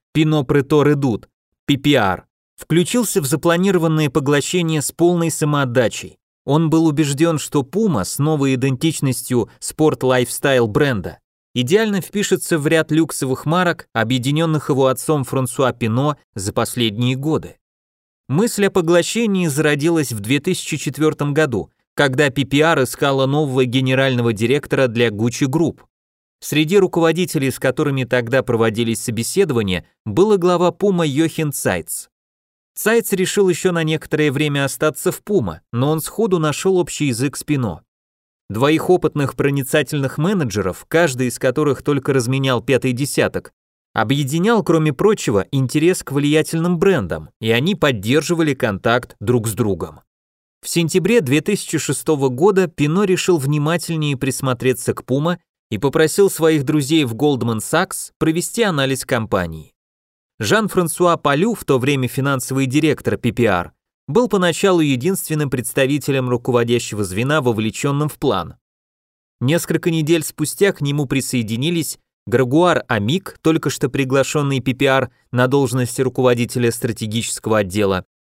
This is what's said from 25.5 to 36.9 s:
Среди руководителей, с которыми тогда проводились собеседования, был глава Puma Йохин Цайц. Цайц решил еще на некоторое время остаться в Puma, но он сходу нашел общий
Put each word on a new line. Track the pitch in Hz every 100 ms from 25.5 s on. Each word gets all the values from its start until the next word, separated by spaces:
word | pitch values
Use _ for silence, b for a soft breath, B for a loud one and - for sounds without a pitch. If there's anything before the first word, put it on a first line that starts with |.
| 151 151 - _ _ _ _ _ _
Среди | - 147 156 202
руководителей, | 185 170 165 165 175 156 135
с | -
которыми | 135 127 147 135
тогда | 120 127 113 131
проводились | 123 117 113 107 113 110
собеседования, | - 110 113 180 185 120 101 90 - _ 113
был | 104 214 202
глава | 180 175 175
Puma | 170 202 180 156
Йохин | 135 160 - 151
Цайц. | - 127 90 - - - _ _ _ _ _ _ -
Цайц | 208 233 220
решил | 185 180 - 190
еще | 165 185
на | 170
некоторое | 156 156 - 156 151
время | 131 151 143 139
остаться | - 156 147 185
в | -
Puma, | - 202 101 78 _
но | 117 139
он | 156
сходу | - - 220 180
нашел | 156 139 190 185
общий | 156